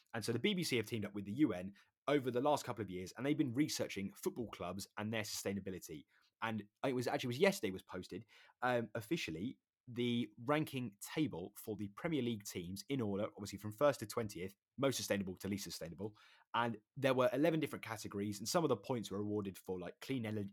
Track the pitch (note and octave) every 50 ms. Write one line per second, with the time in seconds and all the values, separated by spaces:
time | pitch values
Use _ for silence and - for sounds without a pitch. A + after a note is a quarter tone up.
0 | _ _ - A#2 G#2 A#2 A#2+ A#2 B2 G#3 G#3 F3+ D#3+ - C3 A2+ G#2+ - A#2+ A2
1 | G2+ G2 - G#2+ F#2+ G2+ G#2+ C#3 D3+ A#2+ F#2 F2+ F#2 G2+ G2 - - _ _ _
2 | - C3 D3 D3 B2 C3 A#2 B2 C#3 D3 D3 - - B2+ A2+ - G#2 F2+ F2+ F2+
3 | F#2 F2 - A2 B2+ C#3+ D3+ D3+ D3+ B2+ A2+ C3+ D#3 - - - G#2 - - G2
4 | G2 F#2 - - - F#3 - A#2+ A#2 G2+ - - F2+ F2 F#2 G2 - - - G#2
5 | G#2+ G#2+ A2+ A2 G#2+ - - - - G#2 G2+ G2 F#2 G2 F#2 E2+ - - D#2+ C#2+
6 | - _ _ _ _ _ _ - G#3+ - A3 G#3 - - _ - - C#3 B2+ B2
7 | A#2+ - C3+ C#3 - B2 A#2+ C#3 F#3+ G3 F#3+ - - G2 F#2 F#2 - - - F#2
8 | F2+ - F2 F#2+ - _ - - - - _ - B2 B2+ B2 A#2+ A#2 - - A#2+
9 | G#2+ - E3+ E3+ - - D#2+ D#2+ G2+ C3 - _ _ _ _ _ - B2+ A#2 A#2+
10 | B2 A#2+ A#2+ A#2+ A#2 - - - A#2 B2 D3 D#3 D3+ - C#3 C3 B2 A2 G2+ -
11 | - - - D#3+ D#3 A2 E2 E2 F#2 - - - - A2+ G#2+ G2+ G#2 G2+ - -
12 | - E3+ D#3+ C3+ A#2+ A#2+ A#2 G#2 G#2+ - - G2+ E2+ F2 F#2+ G2 - - C#3 C3+
13 | A2+ G2+ G2 G2 G#2+ - - - G#2 G2+ G2+ - - G#2+ G#2+ - D3 C#3+ C3+ -
14 | A2+ G#2 - A#2+ A#2 G2+ - E2+ F#2 F#2+ - _ _ _ - - C3+ C#3 B2 -
15 | G2+ - G#2 G2+ F#2+ F#2+ F2+ - - G2 G#2 G2 - F2 - - E2 E2+ E2 D#2
16 | G2+ A2 G#2 - - - - - - - - A2+ A#2+ A#2+ A2 - _ _ - C#3
17 | B2+ C3+ B2+ B2+ B2 B2 A#2+ C3+ D3+ E3+ D#3+ D#3+ C#3+ - A#2 F#2+ - A2+ A2+ -
18 | - G2 G2 G2+ G2+ G#2 G2+ G#2 A#2 - - F3+ D#3+ C#3 B2 G2+ - - C3 A#2
19 | G2+ - F#2+ G2+ G#2 G#2 G#2 G#2 G2+ G2 F2+ - - - F#2 F2+ F2 F2 - -
20 | - - C3+ B2+ A2+ G#2+ G#2+ G#2+ G2+ G2